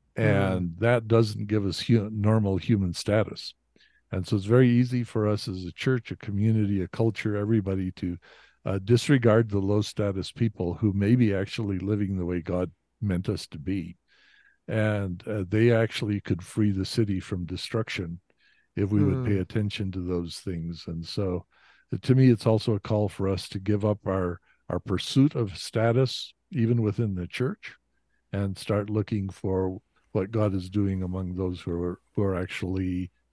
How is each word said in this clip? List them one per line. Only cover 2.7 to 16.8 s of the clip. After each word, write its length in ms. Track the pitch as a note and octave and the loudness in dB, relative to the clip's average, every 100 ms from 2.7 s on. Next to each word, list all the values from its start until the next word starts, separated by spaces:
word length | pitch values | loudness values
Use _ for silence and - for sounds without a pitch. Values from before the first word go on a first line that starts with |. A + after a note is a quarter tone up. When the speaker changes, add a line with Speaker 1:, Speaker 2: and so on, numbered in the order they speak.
| A2 F#2 | 2 2
Speaker 2:
status. 580 | E2 - G#2 - - - - _ _ _ _ _ | -2 0 2 2 -4 -14 -18 _ _ _ _ _
And 140 | F#2+ F#2 | -6 -2
so 100 | G#2+ | -2
it's 100 | G2 | 4
very 240 | A#2+ B2+ | 6 6
easy 320 | A#2+ B2 B2 | 6 2 0
for 260 | A#2 A#2 G#2+ | -2 -2 0
us 200 | G#2 - | 0 -4
as 160 | F#2+ | -8
a 80 | F2+ | -8
church, 400 | - - B2+ - | -4 0 0 -2
a 40 | F2+ | -12
community, 640 | - G2+ A2 A2 G#2 G2+ | -6 0 2 2 2 0
a 80 | F2+ | -2
culture, 480 | - A#2 G2+ A2 G2+ | 0 0 0 -4 -4
everybody 540 | G#2 A2+ G2 F#2+ F#2 - | 0 0 0 -2 -4 -6
to, 200 | F#2 F2 - - _ _ | -8 -8 -12 -20 _ _
uh, 140 | - G2 | -6 -6
disregard 680 | F#2+ A#2+ - C#3 A#2 A2 A2+ | 2 2 4 4 6 6 4
the 80 | G2+ | 0
low 240 | G2 G#2 | 0 0
status 500 | G#2 - G#2 F#2+ F2 | 0 -4 -4 -4 -8
people 420 | - A#2 - F2 | -2 -4 -2 -4
who 180 | F2 G#2+ | 0 0
may 220 | G2 G2+ B2 | 2 4 4
be 180 | A2+ | 4
actually 440 | F#2+ G2 - G#2+ F#2+ | 2 -4 -6 -4 -4
living 380 | F#2+ G#2 G2+ F#2+ | -2 -2 -2 -2
the 80 | |
way 160 | F2 F2+ | -2 -4
God 300 | E2+ F2+ F2+ _ _ _ | -2 -2 -2 _ _ _
meant 260 | G#2+ F2+ F#2 | -2 -2 -2
us 180 | F2+ - | -6 -8
to 100 | E2 | -12
be. 400 | D2 G2 E2+ - _ _ _ _ _ _ - | -6 -6 -6 -14 _ _ _ _ _ _ -6
And, 560 | A2 G#2+ G#2 G2 F2+ - | 0 0 0 -4 -6 -6
uh, 160 | G#2+ F2+ | -6 0
they 260 | G#2+ A#2 | 4 6
actually 500 | A#2 A2+ - G#2+ G#2 | 6 2 -2 -4 -4
could 200 | - E2+ | -2 -4
free 280 | - - G#2 | -4 0 2
the 160 | F#2+ | 2